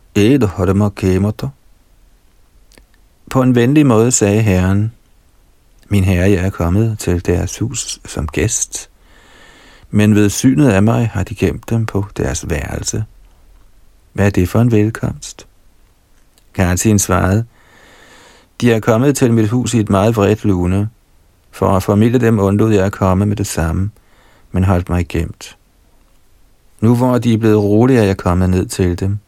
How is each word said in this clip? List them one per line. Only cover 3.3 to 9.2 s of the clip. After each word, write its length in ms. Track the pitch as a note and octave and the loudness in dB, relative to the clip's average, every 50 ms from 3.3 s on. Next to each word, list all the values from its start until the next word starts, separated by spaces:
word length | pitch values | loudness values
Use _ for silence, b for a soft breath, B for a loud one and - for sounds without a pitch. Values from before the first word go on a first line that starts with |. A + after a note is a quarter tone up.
På 120 | - C3 | 0 0
en 120 | B2+ B2+ B2 | 2 4 4
venlig 320 | A#2+ A#2+ B2+ D3 D3+ D3 | 2 2 4 4 4 4
måde 240 | C3 A2 G#2+ A2+ B2 | 4 4 4 2 2
sagde 320 | A#2+ - A2 G2+ G2+ A2 | 2 2 2 2 2 2
Herren, 500 | A2 G#2+ F#2 F2+ F2+ F#2 G2 G2+ G#2+ A2+ - _ _ _ _ _ _ _ _ _ _ _ _ _ _ _ _ _ _ - | 2 2 2 2 2 2 0 0 -2 -2 -6 _ _ _ _ _ _ _ _ _ _ _ _ _ _ _ _ _ _ -2
"Min 160 | G2+ G2 F#2 | -2 0 0
herre, 260 | G2 F#2 F2 F#2 G2+ | 2 0 2 2 2
jeg 140 | G2+ E2+ F2+ | 2 0 0
er 40 | F#2+ | -4
kommet 480 | - - E2+ E2 F2 G#2 A2+ A2 G#2+ - | -4 -2 -2 0 0 0 0 -2 -4 -6
til 280 | - F2+ F2 F2 - | -4 -4 -4 -4 -2
deres 320 | G2 F2+ F#2 F2 - - - | -2 -2 -2 -2 -6 -6 -8
hus 420 | G#2+ - A2+ - - - - - - | -8 -6 -6 -8 -10 -10 -12 -14 -14
som 200 | - - - D2 | -12 -10 -8 -8
gæst, 640 | D2+ - - E2+ A2+ - - - - - - - - b b b b b b | -6 -4 -4 -4 -2 -4 -6 -8 -8 -10 -16 -16 -16 b b b b b b